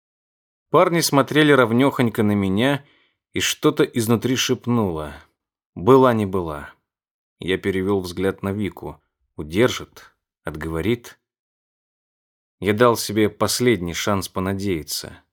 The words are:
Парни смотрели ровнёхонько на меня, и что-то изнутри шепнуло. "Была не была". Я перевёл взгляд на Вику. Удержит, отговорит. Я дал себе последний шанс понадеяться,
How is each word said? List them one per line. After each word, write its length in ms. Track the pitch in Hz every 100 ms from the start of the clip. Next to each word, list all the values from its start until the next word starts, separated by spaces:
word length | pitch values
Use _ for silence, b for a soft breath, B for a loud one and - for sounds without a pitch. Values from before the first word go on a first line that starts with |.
| _ _ _ _ _ _ _
Парни 300 | 147 185 170
смотрели 500 | 147 139 123 143 151
ровнёхонько 720 | 139 117 117 135 - 120 113
на 80 | 107
меня, 540 | 101 98 95 127 143 b b b b _
и 80 | -
что-то 420 | - - 156 143
изнутри 540 | 147 127 110 117 120 127
шепнуло. 760 | - 123 - 120 101 80 76 73 - _ _ _ _ -
"Была 380 | 87 135 131
не 120 | 113 104
была". 440 | 95 82 73 71 - _ _ _ _ _ _
Я 180 | 82 92
перевёл 420 | 101 95 95 101
взгляд 420 | 90 87 95 92
на 120 | 98
Вику. 480 | 101 98 - 78 78 _ _ _ -
Удержит, 800 | 76 85 123 - 76 - - _ _ _ -
отговорит. 760 | 78 82 82 82 120 - - _ _ _ _ _ _ _ _ _ _ _ _ _ _
Я 120 | 95
дал 220 | 107 120 113
себе 340 | - 107 104
последний 640 | - 104 - 123 104 87
шанс 360 | 82 - 101 95
понадеяться, 920 | - 95 98 101 85 73 - - 87 _